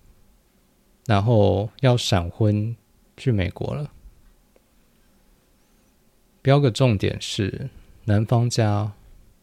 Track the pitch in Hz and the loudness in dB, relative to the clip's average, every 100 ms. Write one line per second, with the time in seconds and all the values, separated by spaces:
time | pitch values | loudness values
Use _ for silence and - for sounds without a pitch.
0 | _ _ _ _ _ _ _ _ _ _ | _ _ _ _ _ _ _ _ _ _
1 | - 101 107 113 101 95 110 - 131 120 | -2 0 2 4 4 2 -4 -2 0 0
2 | - 98 87 - 107 104 110 117 _ _ | 0 -2 -2 -2 0 0 -2 -8 _ _
3 | _ - 139 107 90 - - 135 147 - | _ -8 -2 -2 -2 -4 -8 -8 -10 -14
4 | - - _ _ _ _ _ _ _ _ | -20 -20 _ _ _ _ _ _ _ _
5 | _ _ _ _ _ _ _ _ _ _ | _ _ _ _ _ _ _ _ _ _
6 | _ _ _ _ 131 143 139 104 131 101 | _ _ _ _ 2 4 4 2 2 2
7 | 98 - - - 98 - 127 - - - | -2 -4 -8 -6 -6 -6 -12 -14 -20 -10
8 | 107 104 113 120 120 - 107 104 107 - | -2 0 2 0 0 0 0 -2 -4 -10
9 | - - - _ | -20 -20 -20 _